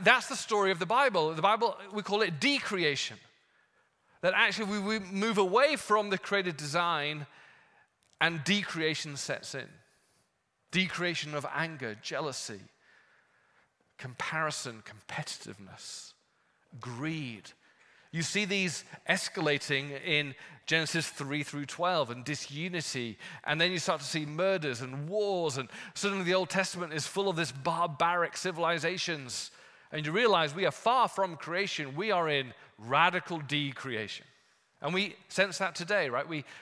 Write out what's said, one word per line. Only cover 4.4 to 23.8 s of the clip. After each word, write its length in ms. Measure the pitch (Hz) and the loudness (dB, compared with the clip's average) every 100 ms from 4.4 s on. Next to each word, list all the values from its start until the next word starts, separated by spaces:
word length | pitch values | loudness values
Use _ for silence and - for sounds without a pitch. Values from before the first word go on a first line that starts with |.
| 220 180 202 208 | 4 2 -2 0
we, 0 | |
we 200 | 196 220 | 0 -2
move 380 | 185 190 220 208 | -2 0 2 4
away 380 | 190 220 285 277 | 4 6 4 2
from 340 | - 214 208 | 2 2 2
the 80 | 190 | -2
created 380 | - 202 180 147 | 0 0 0 -4
design 680 | 147 165 175 160 147 151 143 - - - _ _ _ _ _ - | -2 0 0 0 -2 -4 -10 -16 -20 -20 _ _ _ _ _ 2
and 200 | 160 170 139 | 2 2 2
decreation 720 | 202 180 165 160 151 156 139 | 2 0 0 0 0 -4 -6
sets 360 | - 135 - | -6 -6 -6
in. 140 | 135 117 95 _ _ _ _ _ _ _ _ _ | -10 -10 -16 _ _ _ _ _ _ _ _ _
Decreation 640 | 175 185 - 175 165 147 147 | 0 0 0 -2 -2 -4 -4
of 100 | 135 | -4
anger, 440 | 143 165 151 120 104 | -2 -4 -4 -8 -8
jealousy, 600 | - 143 147 127 - 101 - _ _ _ _ _ _ _ _ _ _ _ _ - | -6 -4 -4 -6 -8 -12 -14 _ _ _ _ _ _ _ _ _ _ _ _ -14
comparison, 840 | 131 120 - 160 156 - 127 110 - | -12 -8 -4 0 0 -2 -6 -10 -16
competitiveness, 1300 | 107 - - - - 107 104 95 - - - - - _ _ _ _ _ 127 | -18 -10 -8 -8 -10 -12 -16 -18 -16 -14 -14 -16 -20 _ _ _ _ _ -14
greed. 720 | 123 120 151 160 131 107 - - _ _ _ _ _ | -12 -6 -6 -6 -8 -10 -16 -20 _ _ _ _ _
You 80 | 165 | -4
see 240 | 151 196 202 | -2 0 2
these 400 | 196 185 131 - - - | 2 0 -2 -10 -6 0
escalating 920 | 185 - 190 151 143 - 139 143 139 185 | 0 -2 0 2 2 0 -2 -2 -6 0
in 300 | 147 143 127 - - - | 0 0 -6 -16 -14 0
Genesis 440 | 160 151 165 - | 0 2 0 -2
three 340 | - 139 147 | -6 -4 -4
through 220 | 139 143 139 | -4 -6 -8
twelve 460 | - 175 170 120 | -2 2 2 0
and 120 | 123 | -4
disunity, 920 | 123 147 - 143 180 175 - 131 117 101 - 147 | -6 -6 -6 -8 -4 -4 -4 -4 -6 -8 -14 -8
and 160 | - 151 | -2 2
then 140 | 175 | 2
you 60 | |
start 200 | 180 | 2